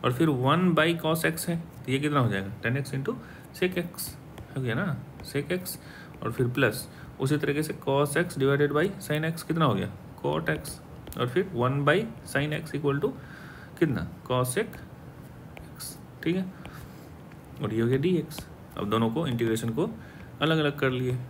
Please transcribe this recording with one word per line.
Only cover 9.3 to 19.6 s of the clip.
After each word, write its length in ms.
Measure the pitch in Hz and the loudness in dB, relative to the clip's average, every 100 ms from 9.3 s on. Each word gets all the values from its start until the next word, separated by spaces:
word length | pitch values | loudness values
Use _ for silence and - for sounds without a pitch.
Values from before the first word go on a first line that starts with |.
| 165 | -4
कितना 220 | - 165 151 | -2 4 4
हो 80 | |
गया, 160 | 101 90 - - - | 4 0 -6 -14 -4
cot 320 | - 151 160 | 0 0 0
x, 280 | - - - - - - - | -2 -4 -12 -14 -16 -12 -2
और 100 | 123 | 0
फिर 220 | 175 190 | 0 0
वन 300 | 117 123 139 143 | 2 2 4 6
by 140 | 170 226 - - | 4 4 -8 -4
sin 280 | 143 147 151 | -2 0 -2
x 200 | 151 143 | -4 0
equal 240 | 139 139 | 2 2
to 120 | 208 - - - - - - - | 0 -2 -12 -16 -16 -16 -16 2
कितना, 280 | 160 104 80 - - | 2 2 -2 -8 0
cosec 500 | 127 123 - 226 - - - - - - - - - | 2 2 0 -2 -6 -14 -16 -16 -16 -16 -16 -16 -16
x, 340 | - - - - - - | -16 -12 -12 -12 -16 -4
ठीक 120 | 160 185 | 0 0
है, 100 | 185 - - - - - - - - - - - | -2 -8 -14 -12 -14 -16 -16 -16 -16 -16 -16 -6
और 120 | 104 | -2
ये 80 | 110 | 2
हो 60 | 117 | 4
गया 100 | 135 | 4
डीएक्स। 460 | 160 175 143 - - - - - | 4 4 0 -8 -12 -14 -14 -6
अब 120 | 101 | 0
दोनों 200 | 110 113 | 4 4
को 160 | 117 165 | 2 0
integration 420 | 120 117 113 | 2 2 2